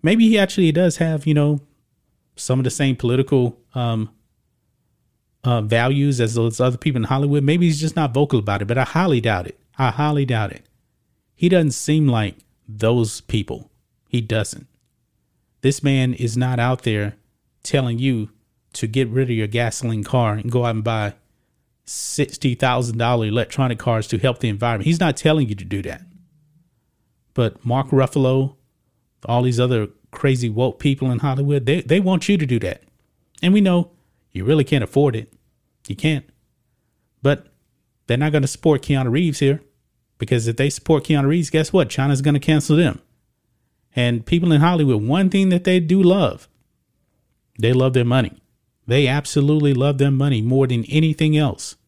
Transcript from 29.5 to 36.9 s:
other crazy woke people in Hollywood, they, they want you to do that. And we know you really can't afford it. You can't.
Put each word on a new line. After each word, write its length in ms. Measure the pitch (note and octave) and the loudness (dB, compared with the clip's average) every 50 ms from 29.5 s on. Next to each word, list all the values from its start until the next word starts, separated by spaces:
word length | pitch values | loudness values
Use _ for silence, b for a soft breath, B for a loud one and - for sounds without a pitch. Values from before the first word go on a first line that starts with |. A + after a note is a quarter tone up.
| A#2+ A#2+ | 2 2
other 280 | B2+ B2+ B2+ A2+ G#2+ - _ _ _ _ | 0 2 0 -2 -2 -4 _ _ _ _
crazy 380 | - - - C#3 C3 B2 B2 A2+ | -10 -2 0 0 0 0 -2 -4
woke 300 | G#2+ A2+ B2+ B2+ - _ | -2 0 -2 -2 -2 _
people 320 | - D3 C#3 C#3 C3+ C3 | -2 -2 0 0 -2 -2
in 80 | B2 A#2+ | -2 0
Hollywood, 480 | - C#3+ C3 C3+ C#3 C#3+ C#3+ C#3+ A#2+ | -2 -2 -2 -2 0 0 0 0 0
they, 160 | B2 D3 F3 | 0 -2 -2
they 180 | - - D#3 G3 | 0 0 0 2
want 280 | F#3+ F#3 F#3+ F3+ - - | 2 2 0 0 0 0
you 100 | G3+ F3+ | 0 0
to 80 | D3+ | 0
do 120 | C3 B2 A#2 | 0 -2 -2
that. 240 | - F2+ - - _ _ _ _ _ _ _ _ _ _ _ - | -2 -4 -8 -8 _ _ _ _ _ _ _ _ _ _ _ -2
And 100 | - F3+ | 2 2
we 80 | F#3+ G#3+ | 4 4
know 300 | G3+ F#3+ F3 F3 E3+ F3 _ _ _ _ _ _ _ _ | 4 4 2 2 0 -2 _ _ _ _ _ _ _ _
you 120 | _ F#2 F#2 | _ -4 0
really 200 | A#2+ D#3 D#3 C3+ | 2 2 2 2
can't 200 | - D3+ C3+ A2 | 2 0 0 0
afford 300 | - - - D3 C#3+ A#2 | 0 2 2 2 2 0
it. 180 | A2 A2 _ _ _ _ _ _ _ _ _ _ _ _ - | -4 -10 _ _ _ _ _ _ _ _ _ _ _ _ -12
You 80 | C3 | -8
can't. 280 | - - D#3+ D#3 C#3 - _ _ _ _ _ _ _ _ _ _ _ _ _ | -2 -2 -2 -2 -2 -6 _ _ _ _ _ _ _ _ _ _ _ _ _